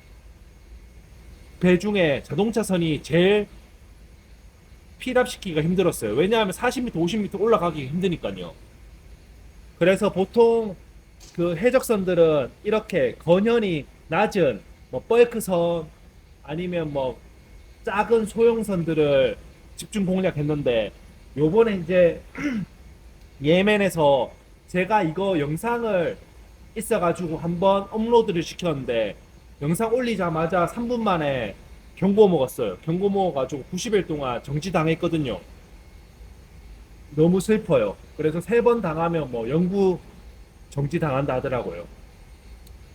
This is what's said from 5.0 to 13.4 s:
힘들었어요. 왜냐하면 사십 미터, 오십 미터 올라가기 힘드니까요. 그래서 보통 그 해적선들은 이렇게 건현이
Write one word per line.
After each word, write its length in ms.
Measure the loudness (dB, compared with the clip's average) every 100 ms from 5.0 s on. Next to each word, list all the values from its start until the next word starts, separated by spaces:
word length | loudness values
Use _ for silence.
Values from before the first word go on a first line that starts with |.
| -2 0 0 -4 -4 -2
힘들었어요. 540 | 0 2 0 0 -2 0
왜냐하면 360 | 2 2 0
사십 320 | -2 -2 -2
미터, 160 | -6 -2
오십 220 | -2 -2
미터 160 | -4 -2
올라가기 500 | 2 2 0 -4 -6
힘드니까요. 640 | -4 -2 -2 -6 -8 -12 -14 -20 -20 -20 -20 -20 -20 -20 -20 -20 -20 -20 0
그래서 320 | 2 2 0
보통 640 | -2 -2 4 4 4 -2 -10 -18 -20 -20 -20 -16
그 220 | -4 -2 0
해적선들은 920 | 2 2 2 0 2 4 6 4 0 -6 -2
이렇게 500 | -2 -2 0 0 -2
건현이 640 | 2 2